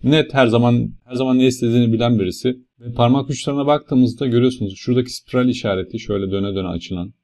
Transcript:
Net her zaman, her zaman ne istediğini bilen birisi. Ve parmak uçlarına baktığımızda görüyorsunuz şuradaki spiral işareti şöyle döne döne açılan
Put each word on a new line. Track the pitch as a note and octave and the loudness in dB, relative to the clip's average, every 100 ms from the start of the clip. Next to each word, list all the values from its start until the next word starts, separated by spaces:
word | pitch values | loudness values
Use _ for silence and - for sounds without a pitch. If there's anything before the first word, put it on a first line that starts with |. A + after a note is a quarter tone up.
Net | B2 D#3 D3+ | 2 2 2
her | C3+ B2 | 2 4
zaman, | A#2 A#2+ A#2+ A2+ - _ | 4 4 2 -2 -8 _
her | B2+ | -6
zaman | C3 B2+ | 0 4
ne | B2+ | 4
istediğini | B2 A#2+ A#2+ A#2+ | 2 0 2 2
bilen | A2 A#2+ A#2 | 2 2 2
birisi. | F#2 - B2+ B2+ _ _ | 0 -2 -4 -4 _ _
Ve | A#2+ | -12
parmak | A#2+ A#2+ C3+ C#3 | 0 2 2 0
uçlarına | C#3 - C#3+ C#3 | -6 -4 -4 0
baktığımızda | D3 - C3 B2 G#2+ C3+ | 0 0 2 2 0 -2
görüyorsunuz | A#2+ B2+ B2+ G#2 F#2+ | 2 2 0 -8 -8
şuradaki | - B2 B2+ | -2 -2 -2
spiral | - _ B2+ B2+ | -8 _ -2 0
işareti | B2 A2 F#2+ F#2 A2+ | 0 -2 -4 -4 -10
şöyle | - G2+ F#2+ | -6 -4 -2
döne | G2 G2+ F#2+ | -4 -4 -4
döne | F#2 | -6
açılan | F2 - F#2 F#2 _ | -8 -8 -10 -10 _